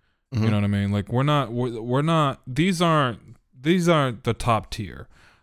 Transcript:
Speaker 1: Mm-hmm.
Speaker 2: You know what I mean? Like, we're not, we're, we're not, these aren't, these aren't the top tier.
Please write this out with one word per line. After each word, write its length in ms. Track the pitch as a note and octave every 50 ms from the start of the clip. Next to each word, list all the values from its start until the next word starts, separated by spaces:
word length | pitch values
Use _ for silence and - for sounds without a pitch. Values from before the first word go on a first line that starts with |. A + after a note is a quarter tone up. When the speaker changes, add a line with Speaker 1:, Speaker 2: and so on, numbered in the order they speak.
| _ _ _ _ _ _
Speaker 1:
Mm-hmm. 120 | C3 A2+ A2
Speaker 2:
You 60 | A2
know 60 | G#2+ G#2
what 60 | G2+
I 40 | G2+
mean? 240 | G#2 G2+ G2+ G2
Like, 160 | G#2 G#2 G2 -
we're 160 | A#2 B2 C3+
not, 260 | D3 D3+ D3 C3+ G#2
we're, 280 | A#2 A#2+ B2 B2 A2+ A#2
we're 220 | A2+ A#2+ B2 C3+
not, 400 | D3 E3 E3 D#3+ D3+ C#3 C3 - _
these 340 | - B2 B2 E3 F#3+ F#3+ D#3+
aren't, 380 | F3+ E3+ D#3+ D3+ C#3 B2 A2 - - - - - _ _ _ B2+
these 280 | B2+ D3+ F3+ F#3 E3+ E3+
aren't 340 | E3+ D#3 C#3 C3 A#2 G2
the 120 | - A#2+ A2
top 360 | - - B2+ A#2 G#2+ F2+ -
tier. 380 | - - G#2+ F2 B1 C2+ - - - _ _ - _ _